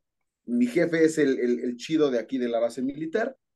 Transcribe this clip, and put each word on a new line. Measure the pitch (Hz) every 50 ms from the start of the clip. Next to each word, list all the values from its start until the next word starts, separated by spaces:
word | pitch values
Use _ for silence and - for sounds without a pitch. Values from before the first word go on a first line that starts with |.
| _ _ _ _ _ _ _ _ _
mi | 117 120 120 123
jefe | 120 - 175 170 170 165 165 160
es | 156 156 156
el, | 143 135 131 -
el, | 123 120 123 120
el | 123 127 120
chido | - - - 160 151 151 139
de | 127 113
aquí | 110 - 135 131
de | 123 120
la | 117 113
base | 117 117 - 131 123
militar, | 135 139 151 160 160 160 214 233 - - - _ _ _